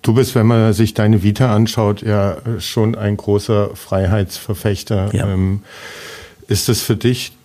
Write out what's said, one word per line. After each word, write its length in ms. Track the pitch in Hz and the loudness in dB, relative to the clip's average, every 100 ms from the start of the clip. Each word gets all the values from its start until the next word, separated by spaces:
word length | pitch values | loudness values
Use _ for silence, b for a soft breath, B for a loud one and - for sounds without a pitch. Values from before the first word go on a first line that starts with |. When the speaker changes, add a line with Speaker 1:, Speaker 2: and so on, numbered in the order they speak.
Speaker 1:
du 120 | - | 2
bist, 200 | 113 127 | 2 2
wenn 140 | 120 113 | 4 4
man 240 | 117 110 | 4 4
sich 220 | 104 107 | 4 2
deine 280 | - 107 110 | 2 2 4
Vita 320 | 101 104 127 | 2 2 2
anschaut, 480 | 107 110 - 104 101 | 2 2 2 0 0
ja 360 | 107 104 98 82 120 107 | 0 0 0 -2 -6 -6
schon 380 | - - 110 117 | -4 0 0 0
ein 200 | 104 101 | -4 -2
großer 600 | - 101 - 107 101 - | 0 0 2 0 0 -6
Freiheitsverfechter. 1400 | - 95 95 107 95 - - 98 107 98 - 104 98 | -4 -2 2 0 -2 -8 -10 -4 -4 -4 -2 -2 0
Speaker 2:
Ja. 140 | - 101 | -2 -2
Speaker 1:
Ähm, 340 | 95 95 101 B B B B B B B B - | 0 0 -2 B B B B B B B B -4
ist 200 | 104 - | -2 0
das 120 | 110 | -2
für 160 | - 110 | -2 0
dich 400 | 120 127 - _ | 0 -2 -6 _